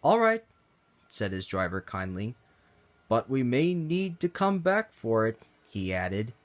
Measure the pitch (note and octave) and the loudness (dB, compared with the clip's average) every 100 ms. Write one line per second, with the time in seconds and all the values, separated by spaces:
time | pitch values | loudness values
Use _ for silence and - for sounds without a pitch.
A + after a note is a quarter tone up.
0 | C#3+ A3 A3+ A3+ - _ _ _ _ _ | 4 4 4 2 -4 _ _ _ _ _
1 | _ - G#2 F#2+ F#2 F#2+ F#2 F#2 - F#2+ | _ -4 -4 -4 -4 -2 -2 -2 -6 -6
2 | F#2+ F#2 G#2+ B2 _ _ _ _ _ _ | -6 -6 -6 -8 _ _ _ _ _ _
3 | _ A2+ - C3+ B2 B2+ E3+ F3+ D#3 F3 | _ 0 2 0 2 2 2 0 0 -2
4 | F#3+ E3+ F3 - G3 G3 F3 G3 A3 - | -2 -2 -4 0 0 2 0 0 -2 -8
5 | A2+ A2+ A2 A2 - _ _ G2+ F#2 F#2 | 0 2 2 -2 -14 _ _ -6 -4 -2
6 | F#2 F#2+ A2+ - | -2 -4 -6 -8